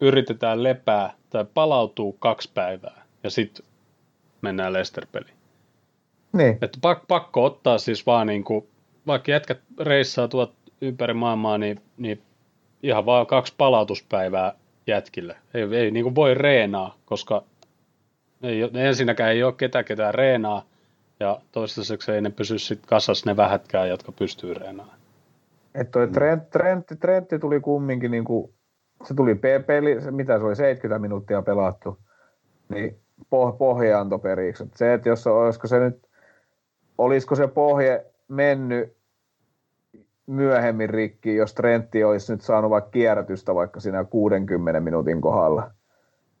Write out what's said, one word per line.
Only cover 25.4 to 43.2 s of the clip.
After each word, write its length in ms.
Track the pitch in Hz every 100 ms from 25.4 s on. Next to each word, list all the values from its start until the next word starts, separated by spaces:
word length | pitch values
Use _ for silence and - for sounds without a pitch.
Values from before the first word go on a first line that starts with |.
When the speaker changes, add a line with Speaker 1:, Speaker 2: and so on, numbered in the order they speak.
| _ _ _ 143
Speaker 2:
Et 160 | 123
toi 160 | 123 123
Speaker 3:
Mm. 60 |
Speaker 2:
Trent, 360 | 135 143 160 156
Trent, 360 | - 180 185 170 156
Trentti 400 | 170 185 180 156
tuli 200 | 151 143
kumminkin 520 | 143 143 139 127 120
niinku, 420 | 120 113 117 117 _ _ _ _ _ -
se 80 |
tuli 220 | 139 127 104
pe-, 240 | 131 135
peli, 420 | 139 147 147 127
se, 100 | 139
mitä 280 | 135 131 113
se 60 | 107
oli, 100 | 104
seitsemänkymmentä 440 | 143 127 113 107
minuuttia 400 | 107 101 101 101
pelattu, 560 | 98 101 95 92 - 95 _ _ _ _ _ _ -
niin 280 | 101 110 110 _ _ -
poh-, 280 | 131 123 -
pohja 420 | 135 123 113 104
antoi 200 | 101 95
periksi. 440 | 98 92 92 87
Et 100 | - -
se, 180 | 120
et 120 | 120 120
jos 180 | 117
se, 60 | 120
olisiko 380 | 110 117 113 117
se 120 | 123
nyt, 220 | 127 123 _ _ _ _ _ _ _ _ _ -
olisiko 380 | 123 135 - 139
se 120 | 139
pohje 580 | 143 147 143 131 123 - _ -
mennyt 640 | 135 143 139 131 120 117 _ _ _ _ _ _ _ _ _ _ - _ _ -
myöhemmin 640 | 135 139 127 120 110 110
rikki, 460 | 110 110 - 113 107
jos 180 | 110
Trentti 500 | - 120 117 113 110
olisi 280 | 107 104 -
nyt 100 | 107
saanut 300 | - 110 107
vaikka 180 | 107 104
kierrätystä 640 | 127 113 104